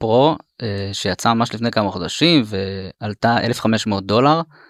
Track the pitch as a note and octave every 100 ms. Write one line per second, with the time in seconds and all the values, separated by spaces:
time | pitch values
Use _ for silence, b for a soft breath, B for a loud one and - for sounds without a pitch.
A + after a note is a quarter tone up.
0 | A2 A#2 D3 E3 - - A2+ G2 G2 G2
1 | G#2 F2+ A#2 A#2 A#2 A2 A#2 A2 G2+ F#2
2 | E2+ - D#3+ D#3+ G#2+ G2+ F#2+ G2 F#2+ -
3 | A2 G2+ A2+ A#2 A#2 - A2 A2+ A2 G2+
4 | G2 G#2+ C#3 D#3+ D#3+ b